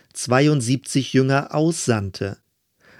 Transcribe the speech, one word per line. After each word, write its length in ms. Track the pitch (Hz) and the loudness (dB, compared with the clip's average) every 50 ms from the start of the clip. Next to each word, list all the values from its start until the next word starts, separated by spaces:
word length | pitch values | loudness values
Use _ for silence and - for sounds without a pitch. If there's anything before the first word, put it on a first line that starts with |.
| _ _ | _ _
zweiundsiebzig 1000 | - - - 110 123 131 147 151 151 139 113 117 135 127 - - - 139 127 - - | -14 -8 -2 0 2 4 4 4 2 2 0 0 -2 -2 -2 -4 -4 -4 -2 0 2
Jünger 400 | 127 131 131 135 139 143 - - | 2 2 2 2 0 -2 -2 -2
aussandte. 840 | 151 156 170 165 - - 127 113 104 98 95 - - 101 98 95 - _ _ _ _ _ _ _ _ _ _ - | 0 0 0 0 -2 -2 -2 0 0 -2 -6 -6 -8 -8 -8 -8 -12 _ _ _ _ _ _ _ _ _ _ -20